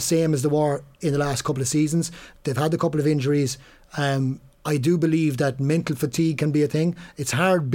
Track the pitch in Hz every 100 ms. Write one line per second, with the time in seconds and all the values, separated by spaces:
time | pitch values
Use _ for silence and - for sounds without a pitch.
0 | - 165 160 147 147 151 151 139 - -
1 | 160 143 143 139 - 135 127 151 151 165
2 | 165 - - - 147 123 156 165 170 151
3 | 147 147 131 147 135 - - - - -
4 | 143 139 131 135 - _ - 151 135 175
5 | 160 160 156 127 143 135 139 165 170 143
6 | 139 - 165 147 151 147 147 151 165 170
7 | - - 135 123 185 180 135